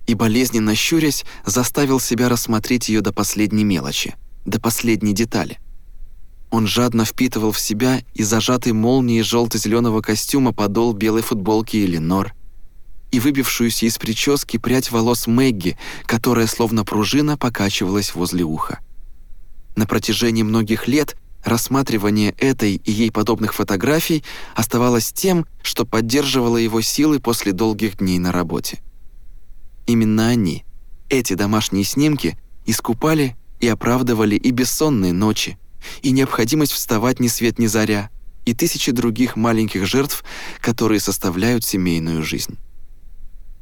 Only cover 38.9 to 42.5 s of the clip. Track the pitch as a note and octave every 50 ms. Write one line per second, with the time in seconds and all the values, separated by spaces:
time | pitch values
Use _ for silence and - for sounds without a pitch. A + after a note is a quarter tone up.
38.9 | B2+ B2 B2 A#2+ G#2+ A2 B2+ A2+ - A2 A2+ A#2 A2+ A2+ A2 G2 - G2 F#2+ F#2+
39.9 | A#2 C3 C#3 D3 - - - - - - - - - - - A#2+ A2+ - A#2 A2
40.9 | G#2+ G2+ - G2+ F#2+ - - G2 E2+ F2+ G#2 A#2+ B2 A2+ - - - F#2+ F2+ F2
41.9 | E2+ E2 D#2+ E2 E2 D#2 D#2 D2+ - - - -